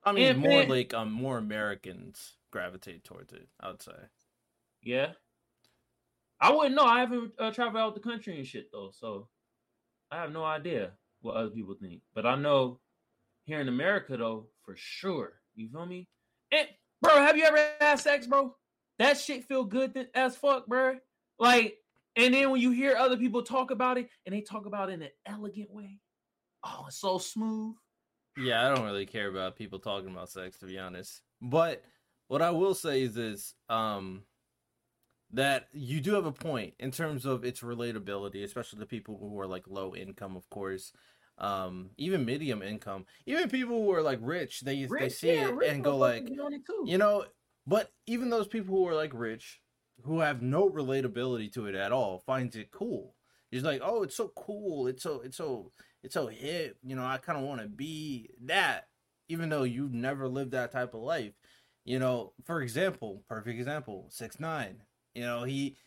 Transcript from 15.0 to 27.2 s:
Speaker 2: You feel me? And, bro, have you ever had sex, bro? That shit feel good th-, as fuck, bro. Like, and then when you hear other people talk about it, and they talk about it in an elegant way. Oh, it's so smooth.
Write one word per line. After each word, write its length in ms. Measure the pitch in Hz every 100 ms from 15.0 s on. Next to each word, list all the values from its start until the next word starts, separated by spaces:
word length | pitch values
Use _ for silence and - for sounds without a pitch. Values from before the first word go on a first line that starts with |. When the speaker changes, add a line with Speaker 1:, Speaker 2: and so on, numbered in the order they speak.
| 196 165 90 _ _
Speaker 2:
You 160 | 110 113
feel 160 | 143 175
me? 220 | 180 185 _ _ _ _
And, 160 | 302 285 - _ _
bro, 140 | - 294
have 200 | 285 302
you 80 |
ever 140 | 311 302 302 302
had 160 | 294 285
sex, 260 | 294 285 240
bro? 300 | 277 269 - _ _ _ -
That 200 | 254 285
shit 260 | - 262
feel 200 | - 262
good 300 | 208 240 262
th-, 160 | 262 247
as 220 | 254 262 254
fuck, 300 | 285 262 220
bro. 320 | 254 262 262 _ _ _ _
Like, 400 | 240 247 214 - _ _ _ -
and 180 | 247
then 160 | 262 277
when 100 | 262
you 100 | 247
hear 240 | 240 277 240
other 200 | 254 247
people 240 | 247 233
talk 280 | 240 262 262
about 280 | 226 254 247
it, 120 | 247 _ 185
and 80 |
they 80 | 202
talk 240 | 208 208 202
about 240 | 202 190
it 40 |
in 80 | 175
an 80 | 147 _ 202
elegant 440 | 208 208 202 196
way. 300 | 208 202 202 _ _ _ _ _ _
Oh, 220 | - - 139
it's 100 | -
so 200 | 196
smooth. 580 | 185